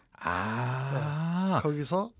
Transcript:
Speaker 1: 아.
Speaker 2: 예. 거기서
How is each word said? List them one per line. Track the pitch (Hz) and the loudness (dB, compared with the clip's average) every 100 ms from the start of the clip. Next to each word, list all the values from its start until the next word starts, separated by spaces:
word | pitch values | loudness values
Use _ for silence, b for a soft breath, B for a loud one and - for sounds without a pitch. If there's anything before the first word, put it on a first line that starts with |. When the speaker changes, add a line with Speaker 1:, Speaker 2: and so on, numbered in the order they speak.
| _ - | _ -6
Speaker 1:
아. | - 87 101 113 123 131 135 139 147 151 165 175 190 175 | -2 0 0 0 0 -2 -2 -2 -2 -2 0 0 2 2
Speaker 2:
예. | |
거기서 | 156 147 143 180 220 - | 2 0 0 0 -2 -8